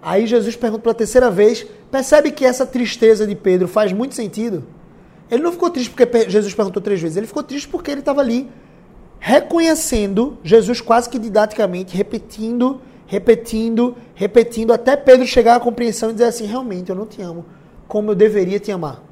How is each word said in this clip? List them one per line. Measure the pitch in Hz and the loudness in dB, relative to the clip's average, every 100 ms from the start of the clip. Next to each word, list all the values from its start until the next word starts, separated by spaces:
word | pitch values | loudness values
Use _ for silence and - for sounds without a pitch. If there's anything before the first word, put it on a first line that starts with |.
Aí | 160 185 226 | -2 0 2
Jesus | 233 208 226 | 0 0 -4
pergunta | 233 214 | -4 -2
pela | 226 | -2
terceira | 220 214 254 247 | -2 2 2 2
vez: | 185 208 240 - - - | 4 2 2 -10 -20 -8
Percebe | 269 262 302 294 | -6 4 4 4
que | - | 2
essa | 262 247 254 | 0 0 -4
tristeza | 254 240 - 226 220 214 | -2 -4 2 4 4 2
de | |
Pedro | 202 190 185 180 | -2 0 2 2
faz | 214 214 | 0 0
muito | 190 262 | -2 -4
sentido? | 262 214 - 233 185 123 - - - - - - | -6 -8 -6 -6 -6 -10 -20 -20 -20 -20 -20 -4
Ele | 233 | -2
não | 339 | -2
ficou | 349 349 | 0 -2
triste | - 240 | -2 -8
porque | - 247 | 0 2
Pe-, | 247 202 | 2 2
Jesus | 196 208 | 0 0
perguntou | 190 196 190 | -4 -4 -4
três | 196 196 | -4 -4
vezes, | 160 160 | -2 -6
ele | 220 | -6
ficou | - | -8
triste | - 285 - | -8 -10 -8
porque | 359 - | -10 -8
ele | 285 | -6
tava | 277 277 | -2 0
ali | 262 233 269 - - - - - - - | 0 -2 -4 -16 -20 -20 -20 -20 -20 -16
reconhecendo, | - 247 - 330 330 311 - 233 202 196 262 262 | 2 2 2 0 2 0 -2 -2 -2 0 -2 -4
Jesus | 156 220 196 233 | 4 4 4 -4
quase | - 226 240 | 2 0 0
que | 262 | -8
didaticamente, | 220 202 214 220 208 175 185 | -2 0 0 0 -4 -4 -8
repetindo, | 180 208 226 - - 220 240 254 269 - - - | -6 -4 -6 -12 -10 -6 -2 -2 -2 -14 -20 -8
repetindo, | 196 196 226 233 220 226 226 247 240 - | -6 2 2 2 -4 -2 0 -2 -4 -20
repetindo, | - 196 233 226 226 226 | -6 0 2 2 -2 0
até | 233 233 285 | 2 2 0
Pedro | 277 254 254 | 6 6 6
chegar | - 226 240 | 2 4 4
à | |
compreensão | 240 220 233 214 226 | 2 -4 -4 -2 -4
e | |
dizer | 220 | 0
assim, | 240 233 208 | 0 0 -6
"Realmente, | 240 254 185 180 | -8 -8 -10 -8
eu | 185 | -8
não | |
te | 220 - | -10 -12
amo | 180 170 - - - - - | -14 -12 -16 -20 -20 -20 -6
como | 214 214 | -4 -2
eu | |
deveria | 202 214 202 180 202 | 2 4 4 -2 -2
te | 202 | -6
amar." | 190 156 123 - | -8 -8 -12 -20